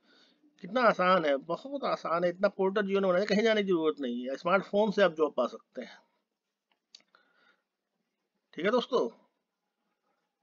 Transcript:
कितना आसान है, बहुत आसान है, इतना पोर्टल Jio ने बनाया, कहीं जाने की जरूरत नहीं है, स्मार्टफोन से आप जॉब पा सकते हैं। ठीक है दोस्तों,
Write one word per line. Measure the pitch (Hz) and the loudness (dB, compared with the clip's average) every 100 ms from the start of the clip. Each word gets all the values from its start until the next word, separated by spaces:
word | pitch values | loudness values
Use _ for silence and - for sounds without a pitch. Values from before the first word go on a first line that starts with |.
| _ _ _ _ _ _ | _ _ _ _ _ _
कितना | 180 247 | -8 0
आसान | 220 180 180 185 | 2 4 2 2
है, | 151 139 | 2 0
बहुत | 165 170 269 277 | -2 -10 -8 -6
आसान | 214 165 160 170 | -4 -4 -2 0
है, | 175 | 0
इतना | 175 196 | 0 -2
पोर्टल | - 190 208 196 | 0 -2 -2 0
Jio | 196 | 0
ने | 190 | 2
बनाया, | 180 | 2
कहीं | 208 202 | 2 2
जाने | 226 214 | 2 2
की | 196 | 0
जरूरत | 170 156 151 | 0 0 -2
नहीं | 127 120 127 | -4 -6 -8
है, | 135 | -6
स्मार्टफोन | 170 190 - 202 214 | 0 0 0 0 0
से | 202 | 2
आप | 180 | 2
जॉब | 156 147 127 | 2 0 0
पा | 117 | -4
सकते | 113 _ 131 | -6 _ -16
हैं। | 113 - _ _ _ _ _ _ _ _ _ - _ _ _ _ _ _ _ _ _ _ _ _ _ _ _ | -16 -18 _ _ _ _ _ _ _ _ _ -20 _ _ _ _ _ _ _ _ _ _ _ _ _ _ _
ठीक | - | -4
है | 190 | 0
दोस्तों, | 240 - 196 120 - _ _ _ _ _ _ _ _ _ _ _ _ | 0 0 -2 -2 -6 _ _ _ _ _ _ _ _ _ _ _ _